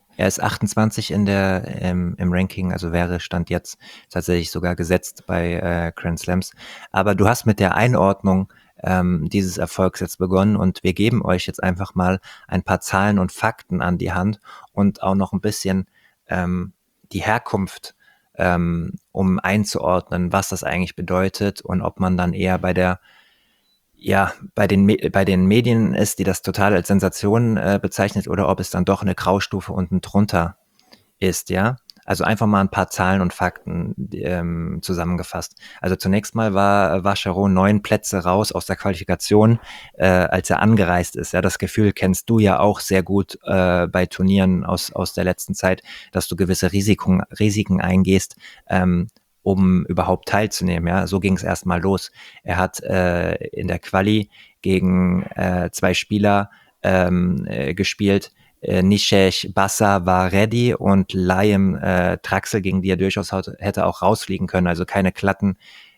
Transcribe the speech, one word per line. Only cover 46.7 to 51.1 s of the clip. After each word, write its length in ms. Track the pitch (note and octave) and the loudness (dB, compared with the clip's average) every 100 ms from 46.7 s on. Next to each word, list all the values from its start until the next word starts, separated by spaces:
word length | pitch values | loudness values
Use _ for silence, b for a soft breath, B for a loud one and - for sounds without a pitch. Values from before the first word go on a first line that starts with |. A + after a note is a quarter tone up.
Risiken, 500 | G2 G2 G2+ - F#2 - - | 0 2 0 2 0 0 -2
Risiken 400 | G#2+ G#2 G#2 F#2 | 0 0 0 0
eingehst, 560 | F2+ F#2 F#2 F#2+ - - B B - | 2 2 4 2 0 -10 B B -4
ähm, 400 | F#2 F2+ F2 A2+ - _ _ | 0 2 0 -2 -10 _ _
um 440 | - F#2+ F#2 F#2 - | -2 2 4 4 2
überhaupt 420 | F2+ F2 F#2 - | -2 0 -2 0
teilzunehmen. 580 | G2+ G#2+ - F#2 F2 E2+ | -2 0 -2 -2 -2 0
Ja, 200 | F#2 | 0
so 140 | F2 | 0